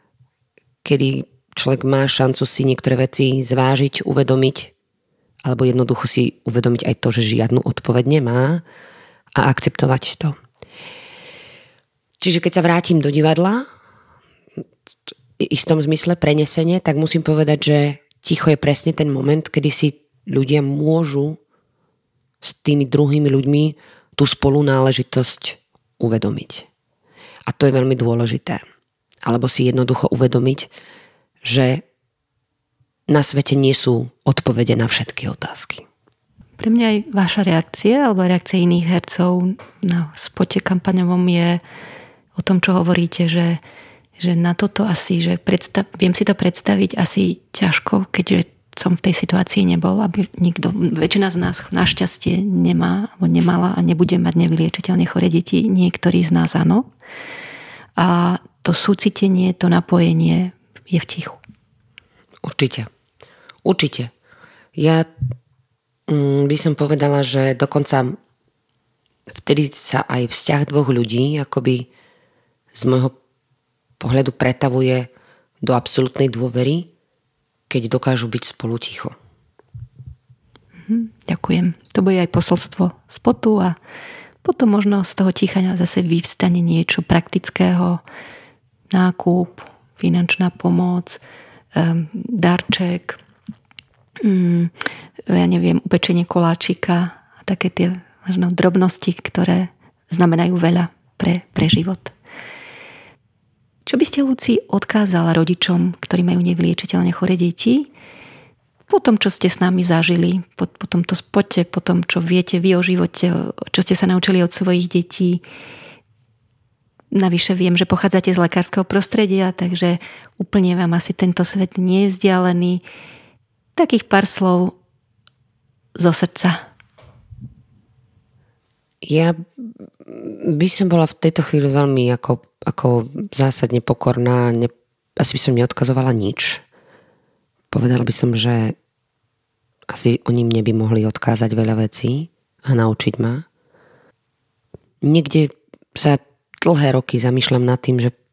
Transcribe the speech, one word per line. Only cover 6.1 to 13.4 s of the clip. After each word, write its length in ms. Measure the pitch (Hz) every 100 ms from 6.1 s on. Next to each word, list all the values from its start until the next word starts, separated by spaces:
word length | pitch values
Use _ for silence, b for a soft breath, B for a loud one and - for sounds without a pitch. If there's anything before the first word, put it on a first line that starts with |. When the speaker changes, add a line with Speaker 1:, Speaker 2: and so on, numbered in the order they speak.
| - 120 - -
Speaker 1:
uvedomiť 400 | 120 120 120 -
aj 60 | 113
to, 40 | 123
že 240 | 117 107 113
žiadnu 240 | 110 123
odpoveď 440 | - - - 120 131
nemá, 560 | 151 120 123 135 170 B B B B B B B
a 100 | 143 135
akceptovať 560 | 131 - - 139 131 - -
to. 160 | 156 143 _ _ B B B B B B B B B B B B _ _ _ -
Čiže 240 | 185 170
keď 100 | 175 185
sa 80 | 170
vrátim 320 | 170 180 165
do 140 | 143
divadla, 500 | 143 156 156